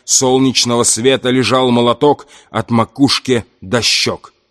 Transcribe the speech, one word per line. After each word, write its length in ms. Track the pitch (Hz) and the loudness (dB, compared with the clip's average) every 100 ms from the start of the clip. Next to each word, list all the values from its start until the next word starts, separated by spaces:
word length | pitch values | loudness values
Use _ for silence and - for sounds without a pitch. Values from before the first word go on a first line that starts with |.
| - | -4
солнечного 760 | - 131 131 131 - 123 120 | 0 2 2 2 0 -2 0
света 480 | 113 113 131 131 127 | 0 0 0 0 0
лежал 400 | 131 113 131 127 | -2 0 0 2
молоток 560 | 120 120 113 147 - - - _ | 2 2 2 0 0 -6 -20 _
от 220 | 110 - | -8 -2
макушки 760 | 117 110 - 139 - - 120 - _ | -2 -2 0 0 0 -2 -2 -4 _
до 220 | 95 120 | -6 -4
щек, 500 | - - 117 87 - _ _ | -2 -2 -4 -6 -14 _ _